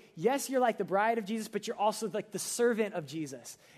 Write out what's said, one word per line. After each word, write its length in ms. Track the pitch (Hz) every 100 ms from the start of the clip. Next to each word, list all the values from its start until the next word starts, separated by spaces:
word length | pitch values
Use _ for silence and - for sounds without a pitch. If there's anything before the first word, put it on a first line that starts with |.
| - -
yes, 340 | 175 277 -
you're 100 | 262
like 200 | 247 220
the 40 |
bride 360 | 190 196 220 233
of 60 | 196
Jesus, 220 | 220 214
but 200 | 202 196
you're 100 | -
also, 320 | 208 208 220
like, 220 | 202 -
the 80 | 180
servant 560 | - - 240 226 214 190
of 100 | 147
Jesus. 540 | 156 147 127 - - -